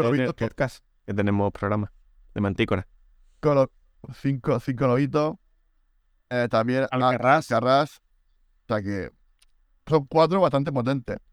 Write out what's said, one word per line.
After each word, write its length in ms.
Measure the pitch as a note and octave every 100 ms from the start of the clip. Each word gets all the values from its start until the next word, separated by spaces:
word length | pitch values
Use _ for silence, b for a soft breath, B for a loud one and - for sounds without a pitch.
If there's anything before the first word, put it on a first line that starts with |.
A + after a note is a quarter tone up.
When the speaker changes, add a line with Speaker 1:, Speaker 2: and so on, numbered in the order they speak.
Speaker 1:
cinco 60 | A#2
Speaker 2:
en 60 |
el 40 | C#3
Speaker 1:
lobitos 160 | B2+ -
que 100 | A2+
Speaker 2:
podcast, 360 | - C3 - _ _ -
que 80 | G2+
tenemos 360 | G2+ G2+ G2+
programa 400 | - G2+ G#2 G#2 - _ _ - -
de 60 |
Mantícora. 460 | G2+ F#2+ A2 F#2 - _ _ _ _ _
Speaker 1:
Con 160 | D3+ C#3
los 120 | C3+ _ _ _ - -
cinco, 380 | C#3 C3+ - A#2+
cinco 260 | - B2 C3+
lobitos. 480 | B2 C#3 D3+ D3+ F#3+ _ _ _ _ _ _ _ _ _
Eh, 180 | B2 A#2+
también 360 | A2+ A#2 B2+ C3+
Speaker 3:
Alcarrás. 600 | B2+ B2+ A#2+ B2 D#3 -
Speaker 1:
Alcarrás. 500 | A#2 A#2+ C3+ D3+ - _ _ _ _ _ _ -
O 60 |
sea 100 | G#2+
que 280 | G2 G2 D2+ - _ _ _ _ _ _ -
son 180 | D#3 C#3
cuatro 360 | D#3+ D#3+ F#3+
bastante 300 | E3+ C#3 D3
potentes, 460 | C3+ A#2+ C#3 B2 - -